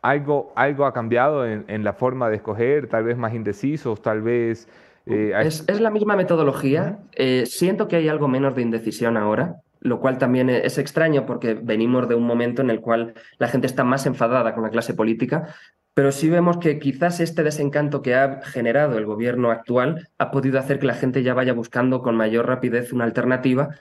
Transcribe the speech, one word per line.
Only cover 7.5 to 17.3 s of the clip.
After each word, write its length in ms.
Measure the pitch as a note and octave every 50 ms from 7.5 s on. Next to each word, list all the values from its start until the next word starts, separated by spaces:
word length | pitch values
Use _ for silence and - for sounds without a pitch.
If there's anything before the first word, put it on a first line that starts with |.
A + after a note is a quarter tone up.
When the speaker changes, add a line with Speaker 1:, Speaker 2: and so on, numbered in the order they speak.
| - - F3+ F3+ G#3 F3 E3 -
Speaker 2:
que 80 | F3
hay 100 | E3+ D#3+
algo 220 | D#3 D3+ D3+ D3 C#3
menos 260 | B2+ B2+ C#3 C#3 B2+
de 60 | C3
indecisión 560 | A#2+ A#2 A2+ A2+ A2 A2+ G#2+ - A#2+ A#2 A#2
ahora, 400 | A2 G#2 G#2 G#2+ A2+ C#3 F3 - - _ _ _ _
lo 180 | - C3 A#2+ -
cual 180 | - C3+ B2+
también 320 | B2+ C3+ B2 B2 B2+ B2+ C3
e-, 160 | B2 A#2 -
es 120 | - -
extraño 480 | D3+ C#3 - - D#3+ D#3+ D#3+ D3+ C#3 A#2
porque 300 | - B2 - - A#2 A2
venimos 520 | A2 A2+ A#2 G#2+ G#2+ A2+ A#2+ B2+ B2+ B2
de 80 | A2+ A#2+
un 80 | A#2 A#2+
momento 380 | A#2+ A#2+ A#2 A#2+ A#2+ A#2+ B2+
en 80 | C3+ B2
el 100 | A2 A2
cual 340 | - A#2 A2+ A#2 A#2 A2+ - - - - _
la 120 | _ B2+ A#2+
gente 180 | - B2+ C3
está 160 | B2+ B2 C#3+ C3
más 220 | B2 C3 C#3+ C#3
enfadada 480 | C#3+ B2 - B2 A#2 B2+ B2+ A#2 A2+ -
con 100 | A2+ A2
la 60 | A2
clase 240 | G#2+ A#2 A2+ - A#2+
política, 600 | A2+ G#2+ A2 A2+ A2+ B2+ B2 D3 D#3 D#3+ - - - - - _ _ _ _ _
pero 180 | D3 C#3 C#3
sí 160 | C3+ - D#3+ D#3
vemos 280 | E3+ F3 F3 F3 F3
que 220 | F3 E3 D#3 C#3+ D3+
quizás 400 | - C#3 C3 - F3 F3 F3 F3
este 240 | E3 E3